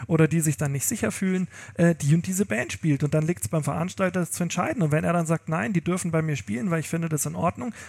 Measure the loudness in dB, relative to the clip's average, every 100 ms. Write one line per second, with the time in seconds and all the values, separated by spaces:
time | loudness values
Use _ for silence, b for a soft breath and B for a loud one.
0 | B 4 4 4 2 0 0 -2 -2 -2
1 | -2 0 0 0 -2 B B 4 4 4
2 | 4 4 2 -2 0 0 -4 -2 0 2
3 | 2 2 0 -2 -2 -2 -2 -2 -4 -2
4 | 0 0 -2 -2 -4 -2 -2 0 2 2
5 | 2 0 0 -2 -2 -2 0 0 0 -2
6 | 0 0 0 -2 -4 -4 0 -2 -2 -4
7 | -2 -2 -2 -2 -2 -2 -8 B